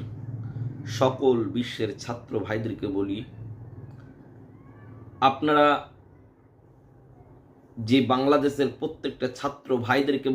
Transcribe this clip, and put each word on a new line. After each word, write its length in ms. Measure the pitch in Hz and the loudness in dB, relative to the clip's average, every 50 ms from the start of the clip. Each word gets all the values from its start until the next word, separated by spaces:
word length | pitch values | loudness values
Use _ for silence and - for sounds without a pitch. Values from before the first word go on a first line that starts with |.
| - - - - - - - - - - - - - - - - - - - - | -6 -10 -10 -12 -10 -10 -10 -10 -10 -10 -8 -8 -8 -8 -8 -8 -10 -8 0 2
সকল 360 | 135 131 131 - 139 131 123 117 107 98 92 | 2 2 2 4 4 4 4 4 2 0 -2
বিশ্বের 360 | 120 120 - - - 113 104 101 - - | -4 -4 -4 -4 -4 -4 -4 -4 -6 -8
ছাত্র 300 | - 117 113 - - - 107 95 | -8 -8 -8 -8 -6 -4 -4 -2
ভাইদেরকে 420 | 98 110 110 113 110 101 - - - 95 | -2 -2 -2 -2 -4 -4 -4 -4 -2 -2
বলি, 220 | 98 101 101 98 110 127 - - - - - - - - - - - - - - - - - - - - - - - - - - - - - - - - - - - - - - - 131 135 | -2 -2 -2 -4 -6 -8 -10 -14 -14 -14 -14 -14 -14 -16 -16 -16 -16 -16 -18 -18 -18 -20 -20 -20 -20 -20 -20 -20 -20 -20 -20 -20 -20 -20 -20 -20 -20 -20 -20 -20 -20 -20 -20 -2 2 2 2
আপনারা 380 | 123 - 147 151 151 147 147 147 143 - - - - - - - - - - - _ _ _ _ _ _ _ _ _ _ - - - - - - - - - - - - - - - - - - - | 2 2 2 4 4 6 6 6 4 2 0 -8 -18 -20 -20 -20 -20 -20 -20 -20 _ _ _ _ _ _ _ _ _ _ -20 -20 -20 -20 -20 -20 -20 -20 -20 -20 -20 -20 -20 -20 -20 -20 -20 -16 -10
যে 200 | 117 113 107 127 135 120 113 127 | -8 0 4 4 4 6 4 4
বাংলাদেশের 560 | 127 135 139 147 143 135 143 139 - 139 123 117 - | 4 4 4 4 4 4 2 2 0 0 -2 -2 -4
প্রত্যেকটা 480 | 156 151 - - - 135 131 - 127 123 - - | -6 -8 -6 -6 -8 -8 -4 -4 -6 -6 -4 -4
ছাত্র 300 | - 139 - - - - 131 120 107 | -6 -6 -6 -8 -4 -2 -2 0 2
ভাইদেরকে 440 | 110 127 139 139 143 143 135 135 139 | 2 2 4 4 2 0 2 0 2